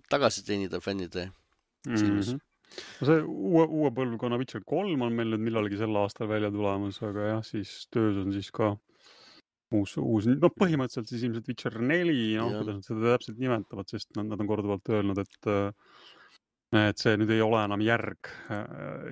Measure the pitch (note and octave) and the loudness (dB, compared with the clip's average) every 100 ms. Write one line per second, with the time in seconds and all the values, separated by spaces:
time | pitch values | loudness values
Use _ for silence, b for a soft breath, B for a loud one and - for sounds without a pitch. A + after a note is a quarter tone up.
0 | _ C#3+ B2+ - - G2+ F#2+ F2+ G2 G2 | _ 2 2 0 -4 -4 -2 -4 -4 -6
1 | F2 F#2 F#2 - _ _ _ _ C3+ A2 | -6 -6 -8 -12 _ _ _ _ -2 2
2 | G#2 G2+ G2+ C3+ - _ B B B B | 4 2 0 -4 -10 _ B B B B
3 | B2+ D#3+ D#3 - F#3+ E3 D#3+ D#3 C#3+ A#2+ | 2 4 2 -4 4 4 4 2 0 0
4 | B2+ A2+ B2 A#2+ C3 A2+ - D3+ G3+ D3 | -4 -2 -2 -2 -2 -8 -2 -2 0 0
5 | A#2+ A#2 A2+ A2 A#2 A2+ G#2 G2+ A2 G#2 | 0 0 0 0 0 0 0 0 0 2
6 | G2+ - G#2+ G#2+ G#2 G2+ G2+ G2 G2+ G2 | 0 -2 -4 0 0 0 0 0 -4 -4
7 | A2 G2+ G#2 A2 G#2 G#2+ G2 - - A#2+ | -6 -2 -2 -2 -4 -8 -8 -12 -4 2
8 | A2 G2 G2 G2 G2 - G#2+ G2+ _ b | 2 2 -2 -4 -4 0 0 0 _ b
9 | b b b b _ _ _ G#2+ G2+ - | b b b b _ _ _ 0 0 -2
10 | C3+ A2 A2 C#3+ E3+ - F#3 D3+ B2+ - | 0 2 4 4 4 4 2 2 -2 -6
11 | A2 A#2+ B2 A2+ A2 A#2+ B2+ A2 B2 E3+ | -8 -4 -4 -4 -8 -6 -6 -4 0 0
12 | F3 C3+ A2 A2 A2+ G#2 G#2+ G2+ - A2 | 2 2 0 0 0 -2 -4 -6 -6 0
13 | A#2 B2 - A2+ C3 A2+ G2 G#2 G2+ G#2+ | 2 2 0 -4 -2 -2 -2 -10 -8 -10
14 | - A2 G#2+ G2+ G#2 G#2+ G2+ G2 - G#2+ | -8 -6 -4 -4 -2 0 0 -2 0 0
15 | G2+ G2 G2 _ A2 G2+ G2+ - b b | 2 0 -4 _ 0 0 0 -4 b b
16 | b b b b _ _ _ G#2+ G#2+ G2 | b b b b _ _ _ 4 4 4
17 | A#2+ G#2 G#2+ A2 A2 A2+ G#2 G2+ G#2+ A#2 | 2 4 4 4 4 4 2 0 2 2
18 | G2+ F#2 - - - G#2 - - - - | -2 -10 -16 -16 -8 -8 -8 -10 -10 -10
19 | - | -8